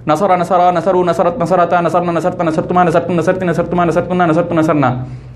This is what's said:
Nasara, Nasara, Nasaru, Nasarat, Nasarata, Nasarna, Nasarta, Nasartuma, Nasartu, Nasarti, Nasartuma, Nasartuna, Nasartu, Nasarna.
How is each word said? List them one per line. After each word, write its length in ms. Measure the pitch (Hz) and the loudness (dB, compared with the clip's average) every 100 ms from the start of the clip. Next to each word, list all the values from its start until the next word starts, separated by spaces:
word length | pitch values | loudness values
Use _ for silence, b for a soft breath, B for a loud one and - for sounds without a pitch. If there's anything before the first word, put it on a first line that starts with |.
| - | -2
Nasara, 300 | 202 196 180 | 0 2 0
Nasara, 360 | 170 180 180 | 2 2 2
Nasaru, 320 | 175 160 185 | 2 0 0
Nasarat, 340 | 180 165 175 170 | 2 0 0 0
Nasarata, 420 | 170 185 170 175 | 0 2 2 2
Nasarna, 320 | 170 175 175 | 0 0 0
Nasarta, 300 | 170 165 180 | -2 -2 -2
Nasartuma, 460 | 170 160 - 180 175 | -2 -2 0 2 2
Nasartu, 220 | 170 170 | 2 0
Nasarti, 340 | 180 160 185 | 0 0 -2
Nasartuma, 420 | 185 170 170 175 175 | -2 -2 -2 0 0
Nasartuna, 400 | 165 175 180 175 | 0 0 0 2
Nasartu, 220 | 160 175 | 2 0
Nasarna. 560 | 165 156 156 131 123 - B B | 0 0 2 0 -2 -6 B B